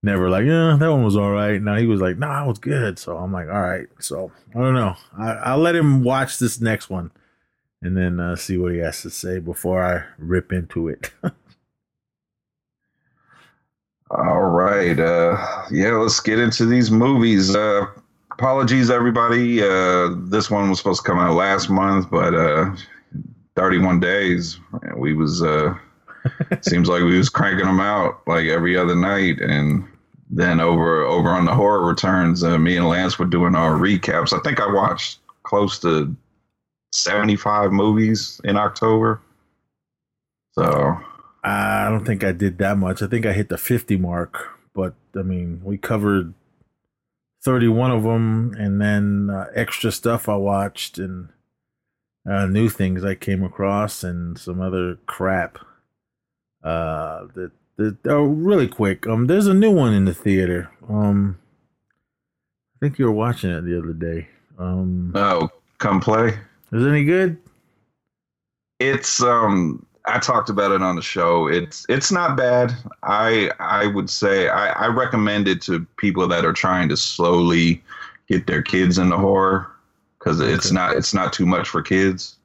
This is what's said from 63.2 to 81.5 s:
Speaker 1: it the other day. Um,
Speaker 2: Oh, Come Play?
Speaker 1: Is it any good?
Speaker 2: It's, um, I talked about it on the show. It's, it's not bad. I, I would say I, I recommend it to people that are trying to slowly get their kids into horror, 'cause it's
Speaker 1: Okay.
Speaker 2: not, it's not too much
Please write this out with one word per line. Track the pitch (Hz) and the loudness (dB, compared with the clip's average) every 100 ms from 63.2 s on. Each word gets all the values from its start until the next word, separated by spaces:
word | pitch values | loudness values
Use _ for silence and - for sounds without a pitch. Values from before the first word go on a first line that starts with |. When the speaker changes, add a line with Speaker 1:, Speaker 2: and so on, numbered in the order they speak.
| 113 117 95 | 0 -2 -4
Speaker 1:
it | 85 | -4
the | 87 87 | -4 -4
other | 82 | -4
day. | 80 82 82 82 _ _ - | -6 -6 -6 -10 _ _ -10
Um, | 90 92 92 90 90 | -6 -4 -2 -4 -4
Speaker 2:
Oh, | 87 101 90 80 - _ _ | 0 0 0 -2 -6 _ _
Come | 208 190 | 0 0
Play? | - 110 117 104 - _ _ | 2 2 2 -2 -12 _ _
Speaker 1:
Is | 113 | 0
it | 131 | 2
any | 147 | 2
good? | 143 180 190 165 _ _ _ _ _ _ _ _ _ _ _ _ _ _ | 2 2 0 -2 _ _ _ _ _ _ _ _ _ _ _ _ _ _
Speaker 2:
It's, | 131 131 - - | -2 -2 -2 0
um, | 123 120 110 98 85 65 - _ | 2 4 2 2 0 -4 -14 _
I | - 120 | -4 -4
talked | - 120 101 | 0 -2 0
about | 101 101 | 0 0
it | 98 | 2
on | 92 87 | 0 -2
the | |
show. | - 95 85 85 78 | -6 -2 2 2 2
It's, | 85 85 - - | 0 -2 -12 -2
it's | 135 - | -2 0
not | 185 175 139 | 0 0 0
bad. | 123 123 123 120 - - | 2 2 2 -2 -10 -12
I, | - 104 113 113 95 - | -2 0 2 2 0 -4
I | 87 101 104 | -4 -2 0
would | 101 95 | -2 -4
say | - 101 98 90 | -2 0 2 2
I, | 92 101 | 0 -2
I | - 110 | -2 -2
recommend | 117 123 113 104 104 98 | 0 0 0 0 0 0
it | 92 | -2
to | - 85 85 - | -2 -4 -6 -4
people | 104 92 90 | -2 0 0
that | 85 | 0
are | 82 | 0
trying | - 92 92 82 | 0 -2 0 0
to | - | 0
slowly | - - 85 87 87 85 85 82 - - - - _ | -4 -2 2 4 4 4 2 0 -4 -20 -20 -20 _
get | 92 - | -2 -2
their | 82 | -4
kids | 80 92 90 90 | -2 2 2 2
into | 90 87 | 2 2
horror, | 98 95 95 95 92 - _ _ _ _ | 2 4 2 0 -4 -18 _ _ _ _
'cause | - 80 | -2 0
it's | 58 87 - | 0 0 0
Speaker 1:
Okay. | |
Speaker 2:
not, | 92 87 - | 0 0 -2
it's | - | -2
not | 98 90 | -2 -2
too | - | 0
much | 92 | 0